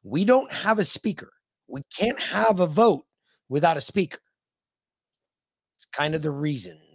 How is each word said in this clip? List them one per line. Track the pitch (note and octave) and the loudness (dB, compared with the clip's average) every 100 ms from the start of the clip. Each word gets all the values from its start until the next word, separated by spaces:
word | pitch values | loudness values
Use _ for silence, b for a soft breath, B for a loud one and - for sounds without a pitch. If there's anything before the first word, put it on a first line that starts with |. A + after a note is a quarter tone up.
we | G2 C#3+ G3+ | -4 0 4
don't | B3+ C4+ | 4 2
have | - G3+ A3 | -4 0 0
a | |
speaker. | E3 - G#3+ D#3+ - _ _ _ - | 0 0 -2 -6 -12 _ _ _ -14
We | C3 - - | -14 -12 -2
can't | A3 - | 0 0
have | - G3 A3 F#3 | -4 0 2 2
a | F3 | 2
vote | D3+ A3+ D3 - _ _ _ - | 4 4 2 -4 _ _ _ -6
without | C#3+ E3 D3+ | 0 2 0
a | |
speaker. | - G3+ F#3 - _ _ _ _ _ _ _ _ _ _ _ _ _ _ _ _ | -2 -2 -2 -6 _ _ _ _ _ _ _ _ _ _ _ _ _ _ _ _
It's | - | -10
kind | - D3+ D#3 | -4 -2 -2
of | |
the | D3+ | -4
reason | C#3+ D3+ C3+ - - _ | -4 -4 -4 -8 -16 _